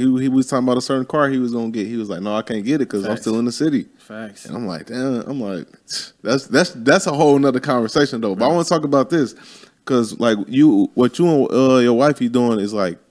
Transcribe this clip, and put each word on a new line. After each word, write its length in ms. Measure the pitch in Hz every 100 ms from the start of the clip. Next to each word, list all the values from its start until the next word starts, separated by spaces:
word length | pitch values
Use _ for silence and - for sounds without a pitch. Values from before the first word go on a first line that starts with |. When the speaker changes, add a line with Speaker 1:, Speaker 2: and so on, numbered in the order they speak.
| 131 127
Speaker 1:
He, 40 |
he 40 | 135
was 180 | 131 127
talking 180 | 135 127
about 100 | 123
a 40 |
certain 240 | 123 135 127
car 240 | 151 139
he 80 | 135
was 140 | 123
gonna 180 | 117 117
get. 160 | 113 101
He 100 | 117
was 120 | 104
like, 120 | 87
"No, 140 | 101 107
I 60 |
can't 220 | 113 110 104
get 160 | 151
it 60 | 123
'cause 140 | 104
I'm 80 | 98
Speaker 2:
Facts. 100 | 110
Speaker 1:
still 160 | - 113
in 80 | 120
the 60 |
city." 340 | 117 156 135 - _
Speaker 2:
Facts. 460 | _ 110 107 101 -
Speaker 1:
And 100 | 98
I'm 80 | 110
like, 220 | 82 -
"Damn," 340 | 120 135 120 -
I'm 120 | 139
like, 260 | 104 92 - _ _ - - _
"That's, 240 | - 135 -
that's, 240 | 127 180
that's 340 | 127 117 175 185
a 40 |
whole 260 | 143 156 143
nother 220 | 139 123
conversation 640 | 143 127 110 156 143 117
though." 140 | 113 95
But 100 | 120
I 20 |
Speaker 2:
Right. 60 | 170
Speaker 1:
wanna 100 | 165
talk 160 | 170 151
about 240 | 139 131
this 260 | 170 120 - - - - _ -
'cause, 320 | 127 110 -
like, 180 | 117 104 101
you, 420 | 127 151 151 - -
what 240 | 123 -
you 80 | 170
and, 200 | 151 127
uh, 240 | 123 131 131
your 160 | 120
wife, 280 | 120 143 143
you 80 | 123
doing 300 | 123 120 110
is, 140 | 101
like, 240 | 107 95 85 _